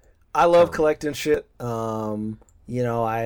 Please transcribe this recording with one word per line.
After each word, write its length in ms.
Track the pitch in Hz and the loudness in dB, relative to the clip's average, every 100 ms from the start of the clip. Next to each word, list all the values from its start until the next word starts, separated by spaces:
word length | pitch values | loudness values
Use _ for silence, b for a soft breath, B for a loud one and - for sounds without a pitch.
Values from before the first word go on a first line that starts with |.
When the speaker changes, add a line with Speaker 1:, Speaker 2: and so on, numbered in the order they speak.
| _ _ _ | _ _ _
Speaker 1:
I 100 | 147 | 2
love 240 | 175 170 170 | 4 6 4
Speaker 2:
Oh. 40 | |
Speaker 1:
collecting 420 | 170 151 151 151 | 2 0 0 -4
shit. 340 | 135 151 147 - - | -4 0 0 -2 -10
Um, 800 | 123 117 113 110 107 107 107 110 _ _ - | -6 -4 -4 -4 -4 -6 -6 -10 _ _ -10
you 160 | 123 | -4
know, 200 | 120 117 | -2 -2
I 180 | 113 113 | -2 -2